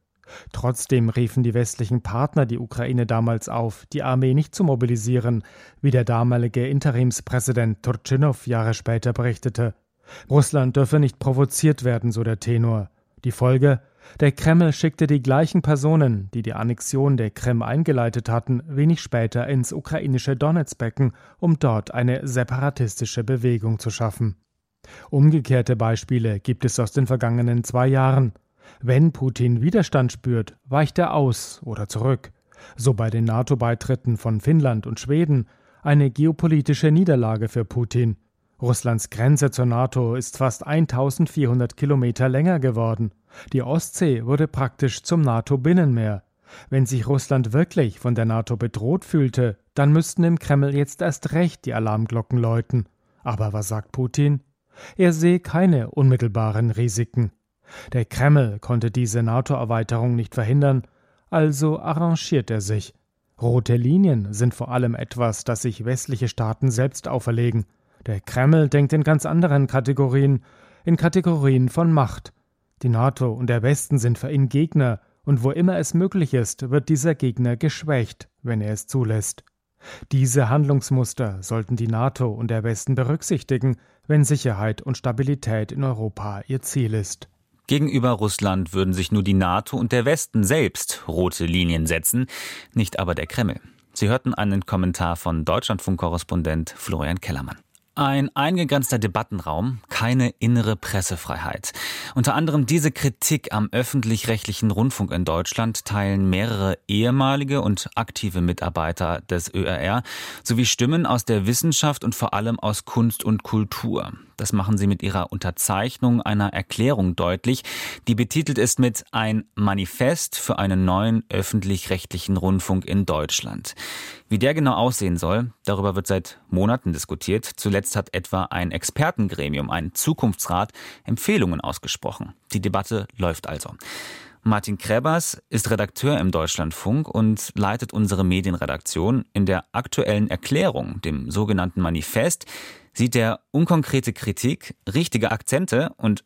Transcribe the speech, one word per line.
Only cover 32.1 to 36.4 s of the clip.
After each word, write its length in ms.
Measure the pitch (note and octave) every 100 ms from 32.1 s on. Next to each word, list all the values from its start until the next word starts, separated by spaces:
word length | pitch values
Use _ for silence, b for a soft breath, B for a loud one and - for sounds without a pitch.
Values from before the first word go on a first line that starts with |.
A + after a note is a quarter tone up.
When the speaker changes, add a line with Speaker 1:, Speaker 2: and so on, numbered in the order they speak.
| C3 - - _ B B B
Speaker 1:
So 180 | B2
bei 160 | A2 A2
den 140 | A2+
nato-Beitritten 920 | A2+ A2+ B2+ C3 A#2+ A#2 - B2+ - A2
von 240 | A2+ G#2+
Finnland 460 | C#3 D#3+ C3+ A2+ A#2+
und 140 | A#2
Schweden, 480 | A#2+ D3 E3 C#3 A2 b b b
eine 280 | D3 D3 C#3
geopolitische 840 | A#2+ D#3 D3+